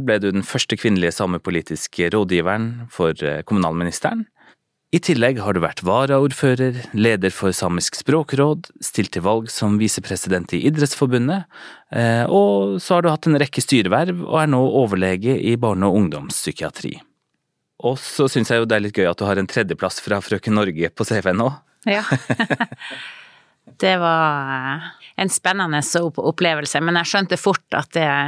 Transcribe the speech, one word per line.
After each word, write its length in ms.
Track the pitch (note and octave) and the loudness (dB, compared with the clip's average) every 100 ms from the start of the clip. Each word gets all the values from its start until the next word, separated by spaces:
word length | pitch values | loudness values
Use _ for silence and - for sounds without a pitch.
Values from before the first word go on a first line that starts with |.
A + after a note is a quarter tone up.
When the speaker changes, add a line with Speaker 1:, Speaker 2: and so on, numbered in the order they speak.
| C3+ | 0
Speaker 1:
ble 140 | G#2+ | 0
du 80 | G2+ | 2
den 160 | G2 F#2+ | 0 -2
første 320 | C3 - G#2+ | -4 -2 0
kvinnelige 400 | A#2 F#2+ E2+ - | 2 2 2 0
samepolitiske 920 | F#2+ F2 - F2 D#2 D#2 - - F2 | -2 -2 -2 -4 -4 -8 -8 -2 0
rådgiveren 720 | G#2+ F#2+ F2+ E2 G#2+ A2+ A#2+ A#2 | 2 2 0 0 -2 -4 -8 -10
for, 300 | - E2 D#2 | -2 -2 0
eh, 240 | D2 D2 | -4 -4
kommunalministeren. 840 | - G#2 E2+ E2 F2 - - A#3 A3 _ _ _ _ _ _ | -2 0 0 0 -4 -2 -4 -4 -6 _ _ _ _ _ _
I 140 | E3+ | -2
tillegg 320 | - C3+ A#2+ B2+ | 2 2 2 0
har 80 | G2 | -2
du 80 | F#2 | 0
vært 220 | E2 - | -2 -2
varaordfører, 920 | F2+ A2 C3+ C#3 C#3 C3+ C#3 B2+ C3 B2 - G#2+ | 0 2 2 2 2 2 0 2 0 -2 -6 2
leder 320 | A2 G#2+ F#2+ | 2 4 0
for 240 | - G2 | 0 -2
Samisk 460 | F2+ F#2 F2 - - | 0 0 -2 -4 -4
språkråd, 720 | - D#3 D3 C3+ C#3+ D#3 - - | 0 0 2 2 2 2 -6 -12
stilt 300 | - - G2 | -6 -4 -4
til 80 | - F2 | -2 0
valg 240 | A2+ A2+ | 0 -2
som 240 | - G#2+ G#2 | -2 0 2
visepresident 800 | G#2+ - - F#2+ - F#2 F2 F2 | 2 -2 -4 -6 -2 -2 -2 0
i 60 | |
Idrettsforbundet, 800 | C#3 D#3 C#3+ - C3+ B2 B2 F#3+ F3 - - - _ | 0 2 0 0 0 2 0 -2 -6 -16 -20 -20 _
eh, 320 | - A#2 A#2 | 0 2 2
og 560 | A#2+ G3 G3+ G3+ G3 F#3+ | 2 4 4 2 0 -2
så 140 | - F3 | 0 2
har 60 | |
du 60 | E3+ | 2
hatt 180 | D3+ E3+ | 0 2
en 80 | D3 | 2
rekke 240 | C#3+ - | 2 0
styreverv 640 | - C3 F#2 A2 F3+ F3 | 2 2 4 2 2 -4
og 140 | - D#3 | -2 0
er 80 | D#3 | 2
nå 140 | B2+ | 2
overlege 720 | C3 B2+ A#2+ F#2+ F#2 F#2 A2+ C3 | 4 2 2 2 0 0 0 0
i 140 | G#2+ A#2 | 0 0
barne- 240 | A#2 F#2 | 0 2
og 160 | G2 F#2+ | 2 4
ungdomspsykiatri. 1000 | F#2 D2 C#2+ - - - D2+ - - - - _ _ _ _ _ _ - | 2 -2 -6 -6 -6 -6 -8 -8 -10 -10 -16 _ _ _ _ _ _ -6
Og 160 | A#2 C3 | -2 -2
så 300 | - - C#3 | -4 0 2
synes 160 | C3+ A2 | 2 2
jeg 140 | A#2 | 2
jo 20 | |
det 140 | A2+ A2 | 2 0
er 80 | G#2 | 0
litt 100 | G#2 | 2
gøy 140 | F2+ | 0
at 100 | E2+ | 2
du 60 | G2+ | 0
har 80 | G2 | 0
en 100 | F#2+ | 0
tredjeplass 540 | - G2+ D#2+ F#2 - | -2 -2 -2 -4 -4
fra 220 | - G2+ | -4 -4
Frøken 320 | - G2 - G#2+ | -2 -4 0 2
Norge 320 | G2+ D#2+ E2 | 0 0 -4
på 160 | - | -2
C 160 | G#2+ G#2+ | -2 0
V-en 160 | F#2 F#2 | 0 0
nå. 160 | A#2+ C#3 _ _ | 0 -2 _ _
Speaker 2:
Ja. 160 | - G3+ G#3+ | -2 -2 0
<laughs> 80 | C3+ - B2 A3+ C#3+ A#3 - - - - - - - _ _ - - | -2 -2 -2 0 -2 -4 -8 -14 -14 -16 -18 -20 -20 _ _ -20 -2
Det 200 | F#3+ F#3 | 2 2
var, 480 | E3+ E3 D#3 D3 C3+ | 2 2 2 0 -4
eh, 360 | C3 C3 D3 E3 - - - | -4 -4 -6 -10 -18 -14 -4
en 80 | F#3+ | -2
spennende 540 | - F#3 F#3+ F3+ D3 C#3+ E3+ | 0 -2 0 0 0 0 0
opp-, 180 | E3+ D#3+ | 0 0
opplevelse, 600 | C#3+ E3 F3 D#3 C#3+ C#3+ | -2 0 0 0 -2 -2
men 160 | E3 F3 | 0 0
jeg 80 | |
skjønte 320 | E3 G#3 F#3+ F3+ | 0 0 0 0
fort 360 | G3+ F#3+ - - | 0 -2 -2 -2
at 140 | - | -2
det, 140 | E3+ D#3 C#3+ | 0 2 2